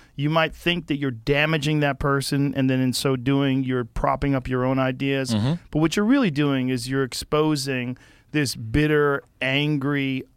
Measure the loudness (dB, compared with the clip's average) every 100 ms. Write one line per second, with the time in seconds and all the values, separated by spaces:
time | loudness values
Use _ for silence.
0 | -14 -4 0 2 0 -2 -2 -2 -2 -2
1 | -2 -2 0 2 2 0 0 2 0 0
2 | 0 0 0 0 0 2 2 2 2 0
3 | 0 0 2 2 2 0 0 -2 -4 -2
4 | -2 -2 -2 -2 -2 -2 0 0 -2 -2
5 | -2 -2 -2 0 0 -4 -4 0 0 2
6 | 2 4 2 2 0 0 0 -2 -2 -2
7 | -2 -6 -2 0 2 0 -2 -4 -6 -8
8 | -14 -20 _ -2 -2 -4 -2 2 4 4
9 | 2 0 -6 -6 -2 0 0 0 0 -2
10 | -2 -4 -6